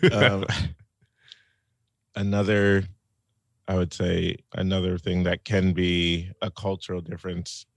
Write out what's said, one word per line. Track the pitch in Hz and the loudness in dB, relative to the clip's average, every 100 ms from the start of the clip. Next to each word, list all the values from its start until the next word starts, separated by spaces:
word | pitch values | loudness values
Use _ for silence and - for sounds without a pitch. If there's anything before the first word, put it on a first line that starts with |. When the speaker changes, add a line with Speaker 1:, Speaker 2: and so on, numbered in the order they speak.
Speaker 1:
<laughs> | 180 | 6
Speaker 2:
Um, | 107 104 98 98 - - - _ _ _ _ _ - _ _ _ _ _ _ _ 101 | 6 4 4 -2 -2 -4 -6 _ _ _ _ _ -20 _ _ _ _ _ _ _ -4
another, | 101 101 98 104 101 98 92 - _ _ _ _ _ _ - | -2 0 2 4 4 2 0 -10 _ _ _ _ _ _ -4
I | 92 | 0
would | 87 | 0
say | - 90 87 90 - _ | -2 -2 0 -2 -4 _
another | - 95 95 90 90 | -4 -2 0 0 -2
thing | - 90 | -2 0
that | 87 87 - | 0 -2 0
can | 101 92 | 2 2
be | 87 90 87 87 85 90 - | 2 2 2 0 -2 -4 -8
a | 104 | -8
cultural | - 98 95 - 90 | -6 -6 -6 -6 -8
difference | 82 87 90 87 - - - | -8 -10 -8 -8 -10 -14 -16